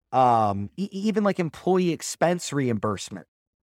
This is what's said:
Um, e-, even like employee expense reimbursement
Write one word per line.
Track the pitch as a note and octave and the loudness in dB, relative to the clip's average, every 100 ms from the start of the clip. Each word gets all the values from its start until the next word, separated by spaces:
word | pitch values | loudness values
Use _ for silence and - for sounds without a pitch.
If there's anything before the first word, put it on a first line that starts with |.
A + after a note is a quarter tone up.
| _ | _
Um, | B2+ B2 A#2 G#2+ G2 G2+ - | 2 4 4 2 -2 -6 -8
e-, | G3 | -8
even | G3 G#3+ G#3 | -4 -2 0
like | G3+ F#3 | 0 0
employee | E3 - F3 F#3 F3 | -4 -4 0 2 2
expense | D#3+ - - D#3+ F3+ - | -2 -6 -2 0 0 -4
reimbursement | C#3+ B2+ G#2+ G#2+ F#2+ - F#2 - _ _ _ | -2 -2 0 -2 -4 -8 -14 -18 _ _ _